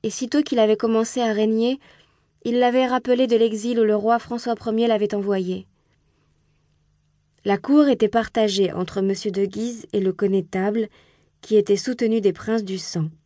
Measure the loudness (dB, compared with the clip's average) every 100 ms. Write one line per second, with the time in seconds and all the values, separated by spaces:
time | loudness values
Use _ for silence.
0 | -6 -6 -2 0 2 2 4 2 2 0
1 | 0 -2 -2 0 0 2 0 -2 _ _
2 | _ _ _ _ -2 2 2 2 0 0
3 | 0 2 4 4 2 0 -2 0 2 2
4 | 2 0 -2 -8 -4 -4 -2 0 2 2
5 | 0 -2 -2 -2 -2 -6 -10 _ _ _
6 | _ _ _ _ _ _ _ _ _ _
7 | _ _ _ _ -2 -2 4 4 4 4
8 | 2 0 -2 0 0 2 0 -2 -6 -2
9 | -2 -2 -4 -4 -4 -4 -8 -8 -6 -2
10 | -2 0 0 0 -2 -4 -2 -2 -4 _
11 | _ _ _ _ 2 2 4 0 0 -2
12 | 0 2 0 -2 -4 -4 -2 -8 -6 -6
13 | -6 -8